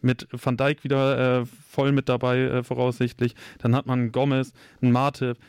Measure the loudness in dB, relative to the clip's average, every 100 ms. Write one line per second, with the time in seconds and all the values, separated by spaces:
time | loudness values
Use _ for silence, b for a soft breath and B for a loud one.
0 | 0 -2 -6 -6 -4 0 0 -2 -2 0
1 | 2 2 2 0 -2 -10 -10 -2 2 2
2 | 2 -2 0 0 0 -2 -4 -2 -2 0
3 | -4 -2 -4 -4 B B 0 0 0 -2
4 | -2 0 0 0 -2 _ B B 2 2
5 | 2 -2 -6 -6